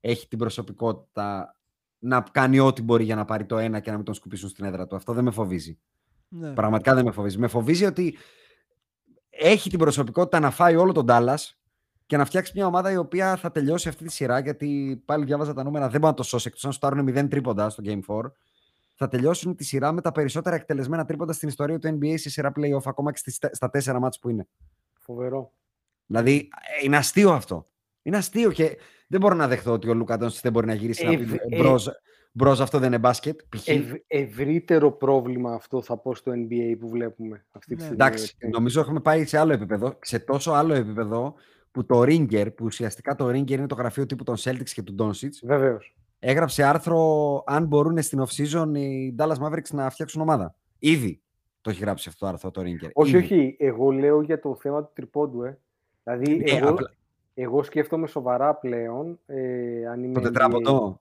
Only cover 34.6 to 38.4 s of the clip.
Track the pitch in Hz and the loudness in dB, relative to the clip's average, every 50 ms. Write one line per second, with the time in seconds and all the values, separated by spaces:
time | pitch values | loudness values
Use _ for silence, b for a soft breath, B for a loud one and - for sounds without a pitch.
34.6 | 165 - 170 160 147 147 - - 139 135 139 135 120 123 127 123 123 120 117 117 | 2 4 4 6 6 4 2 2 0 2 2 2 2 -2 -4 -4 -4 -4 -6 -8
35.6 | - _ - 127 117 - 120 110 - 131 123 - _ 131 123 120 117 113 117 120 | -10 _ -6 -6 -4 -4 -8 -6 -6 -8 -8 -6 _ -6 -6 -6 -6 -4 -2 -2
36.6 | 117 117 117 113 117 113 113 120 120 113 107 _ 113 110 107 101 _ _ _ 104 | -2 -2 -4 -4 -6 -8 -6 -6 -6 -6 -8 _ -12 -12 -12 -14 _ _ _ -20
37.6 | _ - 123 165 165 156 120 110 110 110 110 110 110 107 - _ | _ -10 -10 -10 -8 -8 0 2 2 2 2 0 -6 -8 -10 _